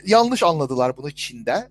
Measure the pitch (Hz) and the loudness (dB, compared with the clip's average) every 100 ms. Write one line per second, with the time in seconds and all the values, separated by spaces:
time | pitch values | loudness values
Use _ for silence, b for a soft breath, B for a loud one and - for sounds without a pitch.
0 | 190 226 240 254 175 156 131 127 127 127 | 4 4 4 2 0 0 -2 0 -2 -2
1 | 147 147 - 120 113 175 254 | -10 -12 -12 -8 -4 -4 -4